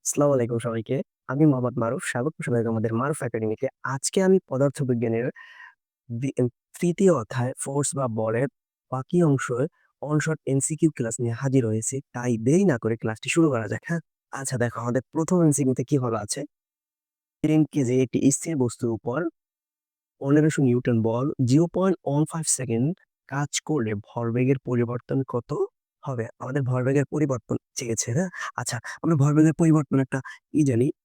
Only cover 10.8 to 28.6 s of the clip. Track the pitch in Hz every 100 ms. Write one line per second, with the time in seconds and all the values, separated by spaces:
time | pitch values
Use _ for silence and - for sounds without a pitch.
10.8 | 160 - 113 - 120 117 139 131 117 110
11.8 | 113 135 - 123 123 113 113 170 196 120
12.8 | 110 117 113 110 139 170 160 120 107 110
13.8 | - 170 - _ _ 131 139 123 120 113
14.8 | 117 123 - 156 160 180 160 135 131 127
15.8 | 131 143 123 110 104 - 294 _ _ _
16.8 | _ _ _ _ _ _ 151 156 151 151
17.8 | 120 127 131 - 135 - - 156 120 -
18.8 | 120 113 - 131 320 _ _ _ _ _
19.8 | _ _ _ _ 139 151 156 156 135 123
20.8 | 127 117 113 117 139 - 123 135 170 180
21.8 | 190 180 - 143 156 165 156 - 131 113
22.8 | 139 190 _ _ _ 143 143 - - 156
23.8 | 110 104 - - 117 117 127 135 - 123
24.8 | 117 120 - 135 131 120 - 156 392 _
25.8 | _ _ - 123 110 _ 123 143 123 127
26.8 | 123 139 135 151 147 123 - 120 _ -
27.8 | 120 113 - 123 185 - - -